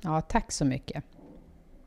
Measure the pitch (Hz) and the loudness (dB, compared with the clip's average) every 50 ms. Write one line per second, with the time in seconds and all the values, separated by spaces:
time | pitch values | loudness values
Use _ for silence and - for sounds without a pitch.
0 | - 165 156 156 - - - 226 220 - - - 151 135 131 131 - - - 147 | -2 0 2 2 2 2 2 2 2 0 0 2 2 2 2 0 -2 -6 -8 -8
1 | - - - - - - - - - - - - - - - - - | -8 -10 -12 -20 -20 -20 -20 -20 -20 -20 -20 -20 -20 -20 -20 -20 -20